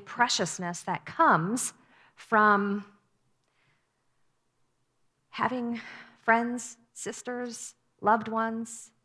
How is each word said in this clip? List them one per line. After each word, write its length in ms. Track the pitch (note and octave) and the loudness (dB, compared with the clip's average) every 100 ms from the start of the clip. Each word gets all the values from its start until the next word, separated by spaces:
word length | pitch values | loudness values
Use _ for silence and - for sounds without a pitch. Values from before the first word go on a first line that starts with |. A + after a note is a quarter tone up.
| - | -4
preciousness 760 | - A#3+ - F3 - F3 F3 | 0 0 0 -2 -4 -6 -6
that 240 | - E3+ - | -6 -6 -4
comes 680 | - D#4+ F3+ F3 A#3+ - - _ _ _ - | 2 6 6 2 -2 -4 -8 _ _ _ -20
from 680 | - A3 G#3+ G3+ G3+ G3+ G3 _ _ _ _ _ _ _ _ _ _ _ _ _ _ _ _ _ _ _ _ _ _ _ _ | 0 4 6 6 2 -4 -8 _ _ _ _ _ _ _ _ _ _ _ _ _ _ _ _ _ _ _ _ _ _ _ _
having 500 | - A#3 B3+ A#3+ A#3 - - - _ | -4 -2 -2 -6 -8 -12 -18 -20 _
friends, 540 | - A3+ A#3+ A#3+ - - _ | 2 2 2 -6 -10 -16 _
sisters, 840 | - - B3 - B3 B3 A3+ - - _ _ | -14 -12 -10 -10 -10 -10 -12 -16 -18 _ _
loved 260 | G3+ A3+ A3 | 2 2 0
ones 640 | A3 A3+ A3+ A3+ - - _ | -4 -4 -4 -10 -14 -20 _